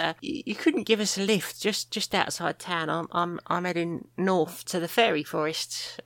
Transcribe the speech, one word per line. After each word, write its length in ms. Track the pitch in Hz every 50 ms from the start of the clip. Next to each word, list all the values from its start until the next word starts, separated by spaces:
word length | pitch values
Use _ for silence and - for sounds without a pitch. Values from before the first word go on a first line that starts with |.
uh, 140 | 160 165 160 - -
y-, 200 | - - - -
you 80 | - 208
couldn't 300 | - - 339 302 339 208
give 140 | - 220 208
us 180 | 214 196 - 190
a 40 | 196
lift 380 | 196 220 185 - - - -
just, 300 | - 208 202 - - -
just 240 | - 214 - - -
outside 440 | 190 - - - - 175 160 160 -
town. 300 | - - 180 165 160 151
I'm, 200 | 156 165 165 - -
I'm, 280 | 175 175 175 175 - -
I'm 180 | - 170 175 175
heading 420 | 180 175 170 170 170 170 - - - _
north 480 | - 185 190 190 180 156 175 - - -
to 140 | - - 180
the 80 | 165 170
fairy 340 | - - 226 - - 151 147
forest, 800 | - - 165 151 156 160 - - - - - - - - - -